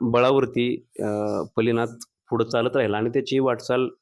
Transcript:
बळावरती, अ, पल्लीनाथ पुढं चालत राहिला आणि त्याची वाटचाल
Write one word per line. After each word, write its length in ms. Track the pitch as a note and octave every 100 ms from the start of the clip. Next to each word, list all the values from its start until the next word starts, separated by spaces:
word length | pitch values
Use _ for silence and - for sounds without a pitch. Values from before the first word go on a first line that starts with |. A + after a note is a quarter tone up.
बळावरती, 840 | A#2+ A#2+ B2+ C3+ B2 A#2+ B2 - - -
अ, 420 | G#2+ G#2 G#2 G2+ D#2 -
पल्लीनाथ 320 | A#2 A#2 A#2 A#2 - _ _
पुढं 160 | A#2 A2+
चालत 300 | A#2+ A#2+ C#3+
राहिला 220 | A2 G#2
आणि 120 | A#2
त्याची 300 | C3+ C3+ C3+
वाटचाल 500 | C3 A#2+ - B2+ B2+ -